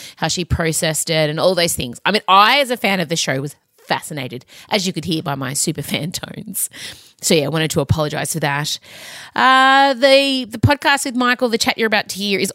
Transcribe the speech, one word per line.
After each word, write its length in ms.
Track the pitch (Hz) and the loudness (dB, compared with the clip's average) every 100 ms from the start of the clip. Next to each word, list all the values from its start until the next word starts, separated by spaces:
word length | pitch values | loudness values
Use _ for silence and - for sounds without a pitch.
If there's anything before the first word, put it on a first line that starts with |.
| - - | -16 -4
how 120 | 160 | -4
she 140 | - | -2
processed 680 | 170 - 165 156 160 151 - | -2 -2 0 0 -2 -2 0
it 180 | 160 151 | 0 0
and 100 | 156 | 2
all 160 | 170 | 2
those 220 | 180 170 - | 2 0 -2
things. 240 | 123 117 - | -8 -4 0
I 60 | |
mean, 100 | 214 - | 0 4
I, 320 | 196 214 277 | 6 6 4
as 100 | 247 | 0
a 80 | 247 | -2
fan 200 | 196 190 | -2 0
of 120 | 147 | -2
the 60 | 165 | -2
show, 260 | - 135 | -2 -4
was 140 | 143 - _ _ | -6 -12 _ _
fascinated, 720 | - 131 - 151 127 123 - - - | -6 -6 -6 -10 -10 -12 -16 -18 -4
as 160 | 214 180 | -2 -2
you 80 | |
could 100 | 160 | -4
hear 180 | 151 160 | -4 -4
by 120 | 151 | -4
my 180 | 139 127 | -4 -4
super 300 | 143 - 143 | -4 -4 -4
fan 300 | - 113 160 | -6 -4 -4
tones. 580 | - - - 220 - - - - - - - | -8 -10 -14 -10 -8 -8 -10 -16 -16 -20 -6
So, 120 | - | 0
yeah, 120 | 165 139 | 2 2
I 20 | |
wanted 220 | 156 160 | -2 -2
to 100 | 170 | 0
apologise 540 | 139 160 151 147 143 | 0 0 -2 -4 -6
for 60 | 165 | -4
that. 380 | 143 143 151 - - - - - - | -2 -2 -4 -8 -12 -20 -18 -18 -6
Uh, 600 | - 254 262 262 269 277 | 2 4 6 6 6 4
the, 500 | 240 269 269 277 262 220 | 4 4 6 4 0 -4
the 100 | 226 | 0
podcast 460 | 294 285 311 277 | 0 2 2 0
with 100 | 277 | 0
Michael, 340 | 247 247 247 240 | 0 0 2 0
the 100 | 220 | 0
chat 180 | 262 - | 0 0
you're 80 | 220 | 0
about 220 | 214 - | 0 -2
to 60 | 185 | -6
hear, 200 | 202 196 | -2 -2
is 120 | 190 | -2